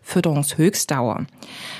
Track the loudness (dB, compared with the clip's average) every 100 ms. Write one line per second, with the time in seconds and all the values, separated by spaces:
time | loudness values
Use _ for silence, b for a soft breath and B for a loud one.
0 | -4 0 2 2 0 2 4 2 0 0
1 | 0 -2 -6 B B B B B